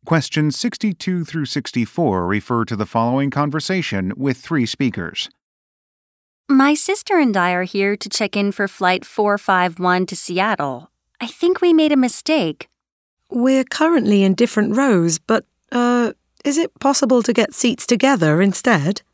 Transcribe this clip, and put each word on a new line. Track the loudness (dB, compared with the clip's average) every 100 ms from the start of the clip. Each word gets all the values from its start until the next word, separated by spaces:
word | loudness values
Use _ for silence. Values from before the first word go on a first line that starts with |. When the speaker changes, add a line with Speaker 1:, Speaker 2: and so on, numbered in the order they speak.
| 0
Speaker 1:
Questions | -2 0 -2 -2 -2
sixty-two | -6 -4 -6 -4 -4 -4
through | -4 -6
sixty-four | -4 -6 -4 -4 -4 0 0 0 0
refer | -2 -2 -2
to | -2
the | -4 -4
following | -2 -2 0 -2
conversation | -2 -4 -4 -4 -4 -2 -4 -4 -4
with | -4 -4
three | -4 -2 -2
speakers. | -2 -4 -2 -8 -8 -10 _ _ _ _ _ _ _ _ _ _ _ 0
Speaker 2:
My | 4 4
sister | 2 0 -2 0 2
and | 2 2
I | 0
are | 0
here | -2 -2 -2 -2
to | -6
check | -4 -4 0
in | -2
for | -2 -6
flight | 0 0 0
four | -4 -2 0 0
five | 2 2 2 0
one | 0 0 0
to | -4
Seattle. | -4 -2 -2 -2 -4 -6 -14 _ _ _
I | -12
think | -2 0 2
we | 4
made | 4 4
a | 2
mistake. | 2 0 0 0 0 -4 -16 _ _ _ _ _ _
Speaker 3:
We're | -2 2 2
currently | 0 0 2 2 4 4
in | 4
different | 2 0 2 0
rows, | 0 2 2 2 -2
but, | -2 -2 -2 _ _
uh, | -2 0 2 0 -6 _ _
is | -2 -2
it | -2 _
possible | 0 0 2 2
to | 2
get | 0 0
seats | 0 -2 -2 -2
together | 2 2 2 2 4
instead? | 2 2 2 2 0 -4 _